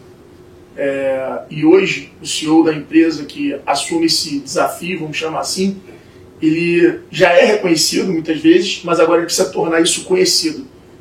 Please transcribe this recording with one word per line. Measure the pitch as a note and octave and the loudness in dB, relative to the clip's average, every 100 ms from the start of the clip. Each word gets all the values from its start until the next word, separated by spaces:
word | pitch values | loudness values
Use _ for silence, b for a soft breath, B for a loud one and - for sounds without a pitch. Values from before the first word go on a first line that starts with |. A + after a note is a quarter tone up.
| - - - - - - - - | -20 -20 -20 -20 -20 -20 -20 -6
É, | C#3 C3+ C3+ C3 C3 - - | -4 -2 -2 -4 -6 -8 -10
e | D3+ D#3 | 0 6
hoje, | F#3+ F#3+ C#3 - - | 6 4 -6 -10 -16
o | - | -10
C | - D#3 | -6 2
E | |
O | D#3+ | 4
da | D#3+ | 4
empresa | D3+ - D#3+ E3 D3+ C#3+ | 0 0 2 2 -2 -12
que | C#3+ C#3+ - - | -6 -6 -6 -4
assume | C#3+ - E3 E3 | -4 -2 -2 0
esse | - D#3 C#3+ | -2 -4 -8
desafio, | - F3 - - F3 E3 | -6 -4 -2 -4 -8 -8
vamos | D3+ D3 | -8 -8
chamar | D#3+ - | -6 -6
assim, | - F#3+ G3 G3 B B B B - - | -6 -2 -4 -4 B B B B -20 -4
ele | D#3 E3 E3+ E3+ - - - | 0 0 0 4 2 2 -8
já | D#3 F3 | 2 4
é | F3 G#3+ | 6 6
reconhecido | G#3 F#3 D#3 - - F#3+ | 4 2 0 0 -2 -2
muitas | E3 D#3+ D3+ | -4 -4 0
vezes, | D#3+ F#3 G3+ - | 4 4 2 -6
mas | F3 E3+ | -2 2
agora | E3 E3+ | 4 2
ele | E3 | 0
precisa | - F#3 | -2 -2
tornar | C#3+ E3 E3 | -2 -2 0
isso | E3+ - | 0 -2
conhecido. | - F#3 F3 - D#3+ C3 - - - - | -2 0 2 0 -2 -6 -14 -20 -20 -20